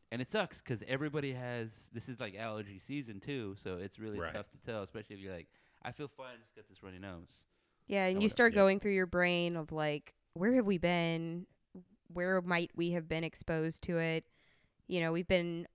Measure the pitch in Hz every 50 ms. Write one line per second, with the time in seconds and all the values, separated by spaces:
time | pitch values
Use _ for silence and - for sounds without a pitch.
0 | _ - 113 123 127 - - 214 180 - - - - - 123 101 104 - 131 139
1 | 156 151 139 151 143 135 127 127 123 123 120 120 113 110 110 - - - 113 117
2 | - 135 120 113 123 101 92 104 113 113 107 107 101 101 98 92 - - 139 147
3 | 131 113 101 98 - 143 143 131 110 95 98 - - 98 92 87 98 104 - -
4 | 110 110 104 101 85 78 78 104 101 - - - - 123 113 107 98 - - 110
5 | 107 - 104 98 95 95 92 85 80 _ _ _ _ _ _ _ - 123 120 -
6 | 147 131 _ - 131 127 120 117 113 _ - 110 101 _ 95 - 104 95 92 90
7 | 98 98 90 85 - - _ - _ _ _ _ _ _ _ _ _ - 202 196
8 | 190 185 185 196 214 208 - - 240 226 208 202 196 190 190 196 202 208 196 190
9 | 185 175 - 175 180 175 175 175 175 170 170 165 151 - 160 156 151 151 147 147
10 | - - - _ _ _ - 165 185 233 254 254 214 202 196 170 175 175 175 175
11 | 170 165 165 165 165 165 165 175 185 - _ _ _ _ - 185 180 _ _ _
12 | _ - 170 180 180 185 190 185 175 180 175 170 175 - - - 170 170 175 170
13 | 160 165 165 165 170 160 - - - - 165 160 160 165 165 - - - 175 165
14 | 165 160 160 160 - _ _ _ _ _ _ _ _ _ _ _ _ - 175 175
15 | 165 165 165 175 175 - 190 175 170 175 170 170 175 -